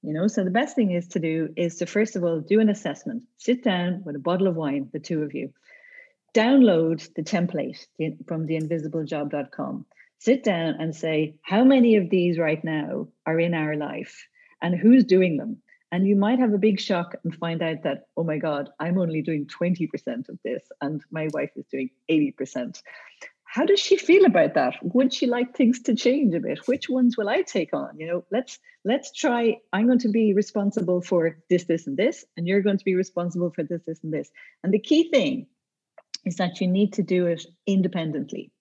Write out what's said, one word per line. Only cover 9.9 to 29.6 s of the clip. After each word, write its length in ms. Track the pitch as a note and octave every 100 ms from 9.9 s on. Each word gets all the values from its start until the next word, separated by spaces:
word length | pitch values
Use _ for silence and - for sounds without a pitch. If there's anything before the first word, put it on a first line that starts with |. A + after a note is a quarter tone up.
| _ _ _
Sit 220 | - B3+
down 320 | A#3 F3 E3 D#3
and 160 | D#3+ D#3
say, 400 | E3 D#3 D#3 -
"How 240 | - F#3+ C4
many 320 | C4+ A#3+ G#3+
of 120 | E3+
these 300 | F#3 F3 E3
right 240 | D#3+ D#3
now 460 | D#3+ D#3 D3 C3+ C#3+ _ -
are 140 | D#3+
in 140 | E3+
our 220 | E3 D3+ D3+
life 520 | D3 C#3+ - - - _ _ _
and 120 | E3+
who's 300 | F3 G#3 B3+
doing 320 | A3+ F#3 F#3 D3
them?" 220 | A2+ - _ _ _
And 160 | F3 F#3+
you 80 | G3+
might 240 | G3+ B3
have 140 | B3
a 40 | G#3
big 220 | G#3+ F#3+
shock 360 | - F#3 F3 - E3+
and 100 | D#3+
find 260 | E3+ E3
out 220 | E3 D#3
that, 200 | D#3 C#3 _ -
"Oh 80 |
my 140 | E3 D#3
God, 320 | D#3+ D3 C#3 _
I'm 180 | D#3+ F#3
only 220 | F3 D#3+
doing 260 | D#3+ D#3 C#3+
twenty 380 | - F3 F3+ G3+
percent 420 | - - B3 -
of 100 | F3+ -
this 160 | E3+ _ -
and 240 | C#3+ D3+ _
my 160 | D#3+ D#3
wife 180 | D#3+ D3 -
is 80 | -
doing 240 | C3+ C3 _ -
eighty 240 | D#3+ D3
percent." 500 | - C3+ C3 B2 - - - - _ - _ -
How 140 | - D#4
does 140 | G4+
she 180 | - F#4+
feel 280 | - F#4 F#4+
about 280 | F3+ D3
that? 220 | D#3 B2+ - F3+
Would 180 | A#3+ C4
she 140 | - B3+
like 300 | A#3+ B3+ -
things 260 | A#3+ B3
to 140 | - A3+
change 400 | B3 C#4 B3+ E3+
a 40 |
bit? 280 | - D#3 -
Which 200 | C4+ -
ones 300 | B3+ B3 A3+
will 120 | G#3
I 120 | C#4
take 320 | F#4 G3+ E3
on? 240 | D3 C#3 D3
You 80 | D#3+
know, 180 | F3 -
let's, 280 | A3+ C4 - _ _ G3
let's 260 | C4 -
try, 460 | - D#4 A#3+ A#3 A3